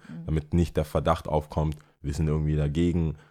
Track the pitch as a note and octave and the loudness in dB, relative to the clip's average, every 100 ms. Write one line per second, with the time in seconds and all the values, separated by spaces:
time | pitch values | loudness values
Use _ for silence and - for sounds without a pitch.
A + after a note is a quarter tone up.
0 | - D#2+ E3 D#2 - E2+ E2+ - D2+ E2 | -10 -12 -4 -2 0 2 2 0 -2 0
1 | D#2+ E2 - D2+ - - D#2 D2+ - _ | 2 0 0 -2 -2 -2 -2 -2 -10 _
2 | C#2+ C#2+ D#2 D#2 D2+ D2+ D2 D2+ F2 E2+ | -6 -2 0 0 2 0 0 2 2 2
3 | D#2+ D2+ - | 0 -4 -12